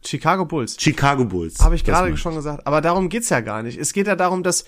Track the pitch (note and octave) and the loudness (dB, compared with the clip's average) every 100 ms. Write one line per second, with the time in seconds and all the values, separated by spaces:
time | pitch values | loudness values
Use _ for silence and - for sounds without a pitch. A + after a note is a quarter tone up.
0 | - C#3+ D#3 F#3+ E3+ D#3+ A#2 - - C#3+ | -8 -2 0 0 0 -4 -6 0 0 2
1 | C#3+ C#3+ B2 F2+ E2 - - E3 - D#3+ | 2 2 0 -2 -6 4 6 6 2 2
2 | F3+ D3 F3 D#3+ D3 D3 C#3 D3 D#3 F3+ | 2 -2 -4 -6 -8 -8 0 0 2 0
3 | F#3+ G#3+ A#3 C#3 A2 G#2 A#2 - D3 - | 0 -2 -2 -2 -2 -6 -8 -6 -6 -2
4 | G3+ F#3+ F3+ F#3 F#3 F3 | 0 2 0 0 0 -2